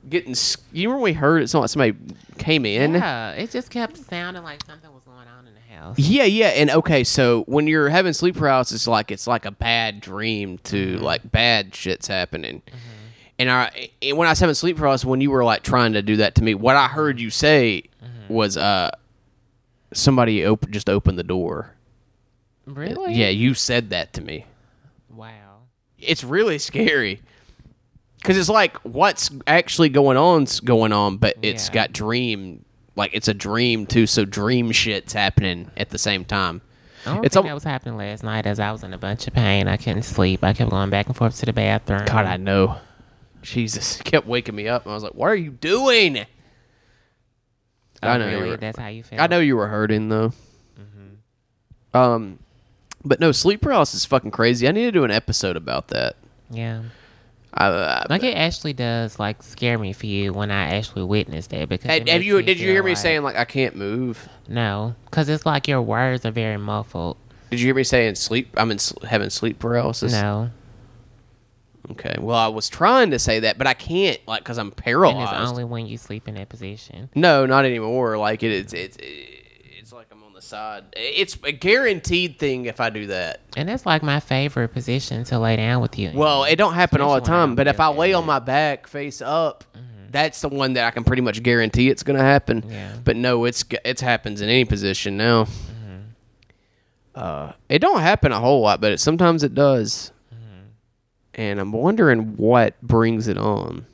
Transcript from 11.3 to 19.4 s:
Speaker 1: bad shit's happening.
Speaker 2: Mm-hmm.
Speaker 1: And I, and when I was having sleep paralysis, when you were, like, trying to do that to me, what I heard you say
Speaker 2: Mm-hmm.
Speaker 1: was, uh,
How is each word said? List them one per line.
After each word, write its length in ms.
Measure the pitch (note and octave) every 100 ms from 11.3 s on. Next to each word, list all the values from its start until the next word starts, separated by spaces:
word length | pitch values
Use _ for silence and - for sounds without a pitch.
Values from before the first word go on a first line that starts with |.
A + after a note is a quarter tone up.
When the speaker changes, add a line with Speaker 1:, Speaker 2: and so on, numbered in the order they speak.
Speaker 1:
bad 420 | A2+ A#2+ A2+ F#2+
shit's 320 | - F#2 F#2 -
happening. 520 | G2 F2+ E2 C2 C#2 -
Speaker 2:
Mm-hmm. 120 | B2+ A#2+ A2 A2 A#2 _ _
Speaker 1:
And 120 | B2+
I, 380 | B2+ A#2+ - B2 _
and 140 | C3+ C#3+
when 100 | E3
I 40 |
was 80 | D#3
having 140 | F3+
sleep 220 | D3 E3+ D#3+
paralysis, 280 | D3+ C3 B2+
when 140 | C3
you 80 | C#3
were, 140 | C3+
like, 180 | A#2+ A2
trying 320 | - B2+ A#2
to 80 | G#2+
do 140 | G2+ G#2+
that 180 | G#2 -
to 80 |
me, 100 | A2
what 220 | G2+ A2+ C#3
I 120 | C3
heard 300 | C3+ D3+ B2+
you 120 | A#2
say 540 | - D3+ D3+ A#2+ G2 - _
Speaker 2:
Mm-hmm. 320 | - A#2 G2+
Speaker 1:
was, 220 | A2+ G#2 F#2+
uh, 340 | F#2+ G2 E2+ - _ _ _ _